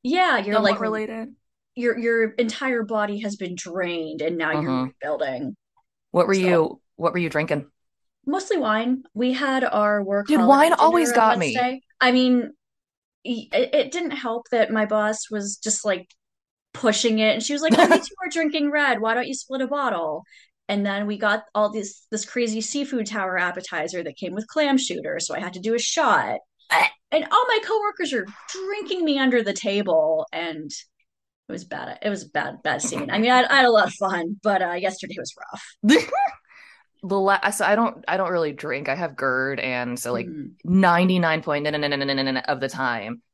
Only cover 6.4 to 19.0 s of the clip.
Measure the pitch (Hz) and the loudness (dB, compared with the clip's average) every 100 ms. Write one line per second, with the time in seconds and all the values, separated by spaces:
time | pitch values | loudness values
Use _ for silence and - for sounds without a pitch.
6.4 | 180 175 156 - _ - 165 180 165 151 | 4 4 2 -4 _ -4 -2 0 -2 -2
7.4 | 156 143 - _ _ _ _ _ - 370 | -2 -4 -4 _ _ _ _ _ -4 -4
8.4 | 381 381 220 214 233 262 - 208 247 262 | -2 -2 0 0 0 -2 -4 -2 -2 0
9.4 | 277 262 254 208 208 208 196 202 202 302 | 0 0 0 2 2 2 0 -2 2 4
10.4 | 226 277 320 339 320 339 294 233 220 208 | 8 8 8 6 6 6 4 4 4 4
11.4 | 156 233 247 262 _ _ 254 254 254 247 | 0 0 -2 -4 _ _ 4 4 4 2
12.4 | 220 - _ _ _ _ _ _ - 233 | 0 -10 _ _ _ _ _ _ -8 -8
13.4 | - - 262 294 269 339 339 277 254 233 | -2 0 2 2 0 -4 -6 -6 -6 -6
14.4 | - 233 214 214 208 214 214 214 - 214 | -2 0 2 2 2 2 0 -2 -6 -6
15.4 | 202 - 214 - 214 185 185 _ _ _ | -6 -6 -4 -2 -2 -4 -6 _ _ _
16.4 | _ _ _ - 233 214 233 220 214 220 | _ _ _ 0 2 2 2 4 2 2
17.4 | 226 285 320 269 339 339 - - 370 330 | -2 -2 2 6 6 6 2 -10 -6 -2
18.4 | 311 311 294 294 277 226 | -2 0 0 0 0 0